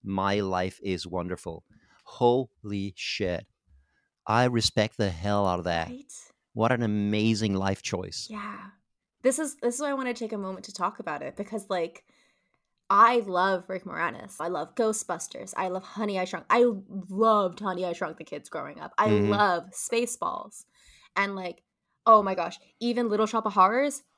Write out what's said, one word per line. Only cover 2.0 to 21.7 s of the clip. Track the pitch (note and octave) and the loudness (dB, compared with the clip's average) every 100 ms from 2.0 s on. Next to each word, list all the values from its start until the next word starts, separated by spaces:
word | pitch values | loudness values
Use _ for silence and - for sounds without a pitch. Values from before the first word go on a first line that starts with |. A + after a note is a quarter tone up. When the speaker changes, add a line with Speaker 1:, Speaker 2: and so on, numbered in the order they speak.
| - | -20
Speaker 1:
Holy | - A#2+ B2 B2+ _ G#2+ G2+ G2 - | 2 4 4 -2 _ -8 -6 -6 -8
shit. | - - F#2+ F2 - _ _ _ _ _ _ _ - | -8 -4 -2 -4 -8 _ _ _ _ _ _ _ 0
I | A2+ B2 | 2 4
respect | A#2+ - - G#2+ - | 2 0 0 0 0
the | G2+ | -2
hell | E2 G2+ G2+ G2 | -2 0 2 2
out | F2+ | 0
of | F2 | 0
that. | E2 E2 | -2 -4
Speaker 2:
Right? | B3 - - - _ _ | -10 -18 -20 -20 _ _
Speaker 1:
What | A2 A2+ | -2 0
an | B2 | 2
amazing | A2+ G#2 G#2 G#2+ A2+ G#2+ G#2+ G2 | 0 0 0 2 2 2 0 0
life | F#2+ G2 | 0 -2
choice. | - F#2 F#2 - - | -4 -6 -6 -12 -10
Speaker 2:
Yeah. | G#3+ G#3 G3 - _ _ _ _ _ | -10 -10 -12 -16 _ _ _ _ _
This | C4 C4+ | 0 2
is, | D4+ - | -4 -2
this | A#3+ B3 | -4 -2
is | |
why | D4 | -4
I | |
wanna | C#4 B3+ | -2 -4
take | A#3+ A3 | -4 -6
a | G#3+ | -6
moment | F#3+ F#3+ F#3+ | -8 -10 -14
to | |
talk | - F#3 - | -6 -6 -4
about | F#3 D3 | -8 -8
it, | C#3 - | -8 -10
because, | G3+ G#3+ G3+ | -8 -8 -4
like, | F#3 E3 - _ _ _ _ _ _ _ _ _ | -4 -4 -8 _ _ _ _ _ _ _ _ _
I | G3+ A3+ B3 G3+ | 6 8 6 2
love | F3+ F#3+ F#3 F3 | 2 2 0 -4
Rick | F#3+ F#3 | -10 -8
Moranis. | E3 E3 - G3 - | -4 -4 -4 -14 -8
I | E3 | -6
love | F3 E3 - | -4 -6 0
Ghostbusters. | A3 A3 - F3 - - G3 - | 0 0 -4 -8 -8 -12 -10 -6
I | F#3 | -4
love | F#3 | -6
Honey, | - G3+ G#3+ F#3+ | -8 -6 -4 -2
I | F#3 | -4
Shrunk, | F3 - | -6 2
I | A#3 B3 G3 - G3 F3+ | 4 4 2 -8 -12 -8
loved | F#3+ A3+ G#3+ F#3+ D#3 | 2 4 4 2 -2
Honey, | G#3 F3+ F3+ | -6 -4 -4
I | |
Shrunk | E3+ E3+ - | -4 -6 -8
the | D#3+ | -12
Kids | D3 - | -12 -10
growing | D#3 C#3+ D#3 | -10 -10 -12
up. | D3+ - | -6 0
I | G#3+ | 4
Speaker 1:
Mm-hmm. | G#3 G3+ | 4 4
Speaker 2:
love | G3+ G#3 F3 E3+ | 4 4 2 -4
Spaceballs. | - - A#3 A#3+ - F3 - G#3 - - _ - - _ - | -8 -2 0 0 -4 -6 -6 -12 -20 -20 _ -20 -20 _ -2
And, | G3+ G3 | -2 -2
like, | F3+ - _ | -8 -12 _